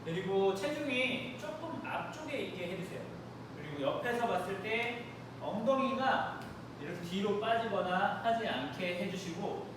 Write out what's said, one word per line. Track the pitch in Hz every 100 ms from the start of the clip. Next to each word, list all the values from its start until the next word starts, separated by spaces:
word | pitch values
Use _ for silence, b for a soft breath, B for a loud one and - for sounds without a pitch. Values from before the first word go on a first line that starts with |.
그리고 | 160 170 190 196 196
체중이 | 190 285 294 294 247 254 - 254 247
조금 | 302 - 330 -
앞쪽에 | - - - - 277 269
있게 | - 180 175
해주세요. | 185 - 175 - - - - - -
그리고 | 147 143
옆에서 | 143 - 240 233 233
봤을 | 180 196 190
때 | 214 226 240 240 - - - -
엉덩이가 | 196 208 226 269 254 254 262 - - - - - - -
이렇게 | 147 180
뒤로 | 170 185 202 202
빠지거나 | 226 226 226 190 180 185 208 -
하지 | 226 226 -
않게 | 131 139 185 180 180
해주시고 | 196 185 175 165 214 190 202